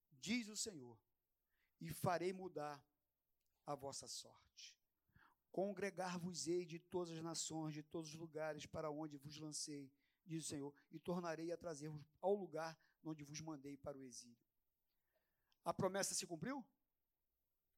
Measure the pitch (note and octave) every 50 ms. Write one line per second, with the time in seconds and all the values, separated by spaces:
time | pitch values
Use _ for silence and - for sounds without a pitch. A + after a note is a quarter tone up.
0 | _ _ C#3+ C3 C3 F3 A#3 B3 A3 G#3 G#3+ G3+ - A3 F#3 C#3+ B2 A#2+ A2+ -
1 | _ _ _ _ _ _ _ _ _ _ _ _ _ _ _ - E3 E3 - -
2 | - F#3+ F3 D#3+ E3+ F#3 F#3+ F#3 F#3 F3+ F3 D3+ D3 D3 D3 C#3 - _ _ _
3 | _ _ _ _ _ _ _ _ _ _ _ _ - D3 D3 C3 C3+ C#3 C3 -
4 | B2+ A#2+ - - - A#2+ A#2+ - - - _ - - - - _ _ _ _ _
5 | _ _ - - - - _ _ _ _ - F#3 F#3+ G3+ G3+ F#3 G3+ G3 F3 E3
6 | F#3 F3+ F3+ F3 E3 F#3 F3 D3 C3+ D#3+ F3 F3+ F3 D#3 E3 E3 - - - F3
7 | F3+ E3 E3 D#3+ D#3+ E3 D#3+ - - - D#3 D#3+ D#3 D#3 D3+ D3+ D#3 - - E3+
8 | D#3+ D3+ D3 D#3+ E3+ D#3+ C#3+ D3+ D#3 D#3 D3+ D3 - - - E3 D#3+ D3+ D3 D3+
9 | D#3+ D3+ D3 C#3 C3+ D3 C#3+ D3+ D#3 D3+ D3 - - D#3 D3 C#3+ C#3 C3 - _
10 | _ _ _ _ - F3+ D#3+ E3 D3 - E3 C#3+ C#3 C#3+ - - - - - D#3+
11 | - F#3+ F3 F3+ F3 E3+ D#3 D3+ E3 E3+ E3+ - E3+ E3+ D#3 C#3 D3 D#3 D3+ D3+
12 | D3 - _ _ - F#3 G#3 G#3 F3+ E3 D3+ D#3 E3 D#3+ D#3+ - - _ _ _
13 | - D#3+ D#3+ D3+ D3 C#3+ D3+ D3+ D#3 D#3+ D#3 C#3 C3+ C#3+ C#3+ C3+ - D3+ C#3 C3+
14 | C3+ B2 A#2 A#2+ A#2+ A#2+ A#2+ - _ _ _ _ _ _ _ _ _ _ _ _
15 | _ _ _ _ _ _ _ _ _ _ _ _ - F3 - - G3 F#3 F#3+ G3
16 | F3+ - F3+ - F#3+ E3 E3+ D#3 D#3 B3 C#4 C#4 G3+ - _ _ _ _ _ _
17 | _ _ _ _ _ _ _ _ _ _ _ _ _ _ _